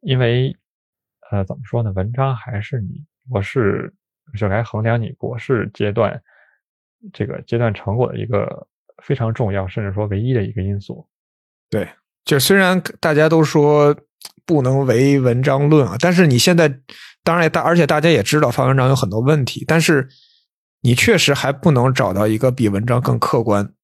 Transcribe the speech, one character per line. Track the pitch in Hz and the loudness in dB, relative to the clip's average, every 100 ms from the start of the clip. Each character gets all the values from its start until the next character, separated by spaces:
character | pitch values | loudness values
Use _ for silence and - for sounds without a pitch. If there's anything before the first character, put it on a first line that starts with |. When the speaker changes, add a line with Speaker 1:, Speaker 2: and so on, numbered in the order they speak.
Speaker 1:
因 | 214 131 | -2 -2
为， | 123 123 127 - _ _ _ _ _ _ _ | 0 0 -2 -6 _ _ _ _ _ _ _
呃， | 101 | -4
怎 | 92 | -4
么 | - | -8
说 | 120 120 | -6 -4
呢， | 113 | -2
文 | 95 98 | -4 -4
章 | 120 135 | -2 -2
还 | 123 120 104 | -4 -8 -10
是 | 104 131 | -8 -8
你 | 95 - - _ - | -8 -12 -18 _ -6
博 | 127 | -4
士， | - 139 107 101 - _ _ _ _ 110 | -2 -2 -2 -2 -8 _ _ _ _ -6
就 | 104 | -2
来 | 101 | -2
衡 | 117 107 | -4 -4
量 | 110 117 | -2 -2
你 | 110 - | -4 -8
博 | - 120 | -10 -10
士 | - 127 101 | -4 -4 -4
阶 | - 104 | -4 -4
段， | 101 104 - _ _ _ _ _ _ _ _ 220 | 0 -2 -2 _ _ _ _ _ _ _ _ -20
这 | - 104 | -8 -8
个 | - | -8
阶 | - 117 | -6 -2
段 | 117 | -2
成 | 101 - 110 | -4 -6 -2
果 | 123 | -2
的 | 117 | -4
一 | 107 | -4
个 | 101 101 - - _ _ - | -4 -4 -8 -18 _ _ -20
非 | - | -6
常 | 143 113 | -4 -2
重 | 113 117 | -2 -2
要， | 98 92 | -2 -4
甚 | - | -6
至 | 101 | -6
说 | 98 107 | -6 -4
唯 | 98 | -2
一 | 120 | -2
的 | 127 | -2
一 | 101 | -2
个 | 107 | -4
因 | 95 101 | -4 -6
素。 | 101 - - _ _ _ _ _ _ | -8 -16 -16 _ _ _ _ _ _
Speaker 2:
对， | 107 90 - _ _ | -6 -6 -12 _ _
就 | - 147 | -2 0
虽 | - 196 | 4 4
然 | 185 185 - - | 4 0 -4 -4
大 | 165 | 0
家 | 151 156 | 2 4
都 | 160 | 4
说 | 151 165 147 147 147 147 _ _ - _ - | 2 4 4 4 4 2 _ _ -20 _ -2
不 | 160 | 0
能 | 127 135 135 | 2 0 2
唯 | 117 139 143 | 2 4 4
文 | 127 120 | 2 0
章 | 135 139 143 | 0 0 4
论 | 151 120 | 4 2
啊， | 104 | 0
但 | 170 | 0
是 | 175 175 | 4 4
你 | 123 | 4
现 | 147 175 | 4 4
在， | 156 135 _ - - _ | 2 0 _ -20 -20 _
当 | - 170 | -2 0
然 | 160 | 0
大， | 170 | 0
而 | 143 | 2
且 | 170 | 2
大 | 147 156 | 2 2
家 | 160 | 2
也 | 147 | 2
知 | 98 151 | 2 0
道 | 143 | 0
发 | 120 127 | 0 0
文 | 135 | 2
章 | 127 | 2
有 | |
很 | 135 101 | 2 0
多 | 107 | -2
问 | 127 151 | 0 0
题， | 127 - - | 0 -6 0
但 | 160 | 0
是 | 160 151 127 _ _ _ _ _ _ _ | 2 0 0 _ _ _ _ _ _ _
你 | 123 | 0
确 | 120 - 196 | 2 2 2
实 | - | 2
还 | 139 135 | 0 -2
不 | 135 175 | 0 2
能 | 135 123 | 2 2
找 | 127 110 | 0 -2
到 | 95 107 | 0 0
一 | 110 | 0
个 | 131 | 0
比 | 123 110 | 0 0
文 | 98 113 | 0 0
章 | 120 | 0
更 | 123 120 | 0 -2
客 | - - | 0 -2
观 | 113 101 101 _ | 0 0 -2 _